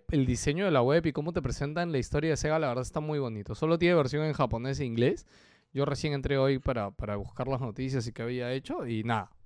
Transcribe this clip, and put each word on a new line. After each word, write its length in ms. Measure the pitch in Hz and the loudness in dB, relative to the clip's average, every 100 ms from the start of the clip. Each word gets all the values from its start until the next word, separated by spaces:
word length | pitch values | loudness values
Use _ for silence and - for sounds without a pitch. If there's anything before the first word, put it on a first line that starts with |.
| - | 0
el 160 | 151 127 | 2 2
diseño 400 | 120 147 160 196 | 2 0 0 4
de 60 | |
la 100 | 139 | 4
web 240 | 123 165 160 | 6 4 2
y 60 | |
cómo 180 | 147 151 | -2 -4
te 100 | 170 | -2
presentan 500 | 135 - 143 160 175 | -4 -4 -4 -2 -2
la 80 | 143 | -2
historia 320 | 110 147 160 | 0 -2 0
de 60 | 143 | 0
Sega, 200 | 151 160 | 0 2
la 100 | 151 | 0
verdad 140 | 131 | -2
está 180 | 123 156 | -4 -6
muy 200 | 151 151 | -4 -4
bonito. 340 | 123 110 101 | -4 -6 -8
Solo 240 | 107 156 165 | -2 2 4
tiene 160 | 170 170 | 6 6
versión 280 | 131 147 156 | 4 0 -2
en 80 | |
japonés 460 | 147 123 113 131 135 | 0 0 0 -4 -4
e 60 | 127 | -2
inglés. 420 | 113 131 - - _ _ _ _ | 2 2 2 -8 _ _ _ _
Yo 140 | 135 143 | -2 0
recién 280 | 135 156 | 0 -2
entré 240 | 143 131 135 | -2 0 2
hoy 200 | 135 131 | 4 2
para, 320 | - 120 101 | 0 -2 -4
para 240 | - 104 101 | -6 -6 -6
buscar 300 | 98 - 127 | -8 -6 -4
las 140 | 127 | -2
noticias 460 | 123 104 131 131 117 | -4 -4 -2 -2 -4
y 40 | |
qué 100 | - | -6
había 280 | 120 127 123 | -6 -4 -4
hecho. 340 | 135 135 339 123 | -4 -6 -8 -4
Y 160 | 110 | -2
nada, 260 | 113 110 90 - | 0 -2 -2 -14